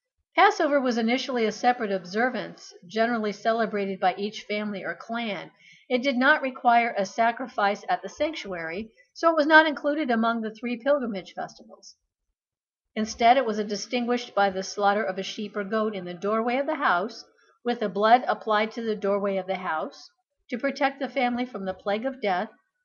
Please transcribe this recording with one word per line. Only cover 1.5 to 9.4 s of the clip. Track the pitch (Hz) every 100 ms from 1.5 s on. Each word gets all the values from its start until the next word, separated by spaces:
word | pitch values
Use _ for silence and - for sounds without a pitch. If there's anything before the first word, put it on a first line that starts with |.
separate | 208 247 247 214
observance, | 190 175 202 254 233 - - - - 180
generally | 214 226 240 214
celebrated | 202 233 226 214 208 196 190
by | 185 185
each | 202 208
family | - 208 214 196
or | 165 170
clan. | - 226 226 185 160 - - - -
It | 254
did | 262 247
not | 262 302
require | 269 254 247 233 233 214
a | 196
sacrifice | - 226 233 254 - 202 208 -
at | 180
the | 202
sanctuary, | - 302 320 254 180 160 175 220 _ _
so | - 330
it |
was | 320